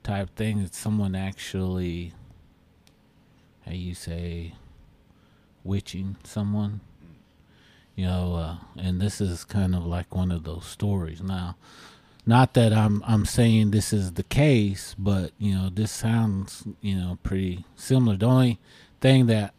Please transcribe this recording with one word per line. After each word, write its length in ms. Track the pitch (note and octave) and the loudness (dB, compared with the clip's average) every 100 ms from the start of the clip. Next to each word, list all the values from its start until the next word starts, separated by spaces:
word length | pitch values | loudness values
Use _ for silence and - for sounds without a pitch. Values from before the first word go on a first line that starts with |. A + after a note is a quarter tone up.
type 340 | - G2+ F#2+ - | -6 -4 -4 -4
things. 300 | G#2+ G#2 F#2 | -2 -2 -4
It's 120 | - | -6
someone 360 | A2 G#2+ G2 | -2 0 0
actually, 960 | F#2+ F#2+ G2 - F#2+ F#2 F#2 F2+ E2+ F2 - - - _ _ _ _ _ _ _ _ _ _ _ _ | -2 -4 -8 -8 -4 -2 -2 -2 -4 -8 -14 -20 -20 _ _ _ _ _ _ _ _ _ _ _ _
how 80 | - | -10
you 220 | F2+ F2+ | -8 -8
say, 580 | F2 - E2+ F2 E2+ E2 - - - - _ _ _ _ _ _ _ | -10 -8 -8 -6 -8 -10 -14 -20 -20 -20 _ _ _ _ _ _ _
witching 520 | F#2 G2+ - F#2 F#2+ G2+ | -4 -4 -4 -8 -8 -10
someone, 560 | - G#2+ G2+ G#2 G2+ G#2 - - - - _ _ _ _ _ _ _ | -10 -4 -2 -2 -2 -6 -12 -20 -20 -20 _ _ _ _ _ _ _
you 100 | - | -4
know, 300 | F#2 F2+ F2+ | -2 0 0
uh, 220 | E2+ E2 F2 - - | -2 -4 -8 -14 -6
and 240 | F#2 F2+ | -4 0
this 220 | G2+ - | -2 -2
is 220 | G2 E2+ | -4 -4
kind 300 | - G2 F#2+ | -4 0 0
of 120 | F2+ E2+ | 0 -2
like 280 | F2 - | -4 -4
one 160 | F#2 F#2 | -2 -2
of 140 | E2+ | -2
those 220 | D#2+ E2+ - | -6 -10 -12
stories. 560 | - G#2 G2 D#2+ E2 | -6 -2 -2 -4 -6
Now, 340 | F#2+ F#2 F2+ - - - - - _ _ - | -6 -4 -6 -10 -18 -20 -20 -20 _ _ 4
not 260 | A#2+ C3 | 6 6
that 180 | B2+ A2+ | 4 4
I'm, 320 | A2 G#2+ G#2 - | 4 4 2 2
I'm 180 | A2 | 2
saying 460 | G2 - A#2 A2 G#2+ | 2 4 6 6 4
this 220 | G#2 - | 2 2
is 220 | G#2+ F2+ | 0 -2
the 100 | E2+ | -4
case, 720 | - C3+ D3+ B2 G2+ F#2+ - - | -2 2 4 4 2 -2 -8 -4
but, 320 | G2 G2 F2 - | 0 0 -2 -4
you 160 | G#2 | -2
know, 160 | F#2+ F#2+ | 0 0
this 220 | F#2 G#2+ | -2 -4
sounds, 720 | - A2+ A2+ A2 F#2+ F#2+ - G#2+ - | -2 0 2 2 -2 -6 -10 -14 -8
you 160 | G2+ F#2+ | -4 -2
know, 220 | F2+ F2+ | -4 -6
pretty 420 | - F#2+ F#2 F2+ - - | -4 -2 -2 -6 -12 -12
similar. 400 | - C3 A#2+ G2 | 0 2 2 2
The 100 | A2+ | 4
only 320 | C3 B2 G#2 _ - - _ | 4 4 0 _ -20 -20 _
thing 260 | C3 C3+ A#2+ | 4 6 6
that 280 | A2 G2+ | 2 0